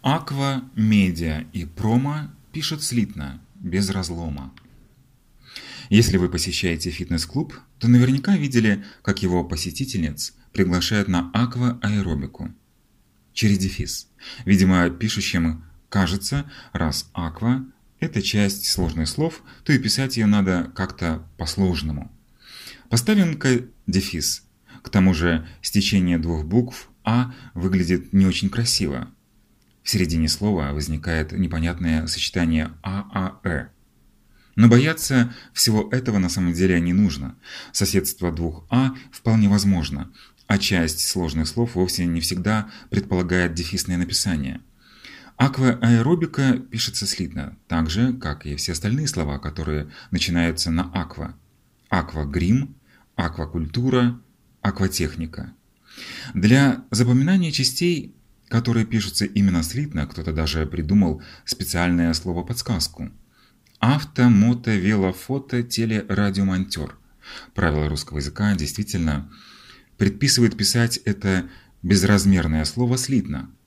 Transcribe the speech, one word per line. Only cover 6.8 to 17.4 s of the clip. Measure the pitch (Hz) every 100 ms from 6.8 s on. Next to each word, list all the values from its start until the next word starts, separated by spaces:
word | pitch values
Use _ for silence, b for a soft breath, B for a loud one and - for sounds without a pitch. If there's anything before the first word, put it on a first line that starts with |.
| 87
фитнес-клуб, | 82 87 85 78 135 - - _ _
то | 117
наверняка | 120 127 135 165 190
видели, | 147 120 110 101 B B
как | - 98
его | 95 90
посетительниц | - 80 87 80 - 92 78 73 - b b
приглашают | - 92 90 - 107 98
на | 90 87
аква-аэробику. | 107 120 120 123 120 104 104 90 76 69 - - - _ _ _ _ _ _ _
Через | - 110 98
дефис. | 95 - - - - _ B B -
Видимо, | 98 92 92 87
пишущим | - 107 - - 87 82 80 - - _
кажется, | 101 92 98 - 143 147 B B
раз | 95 80 - -
аква — | - 82 -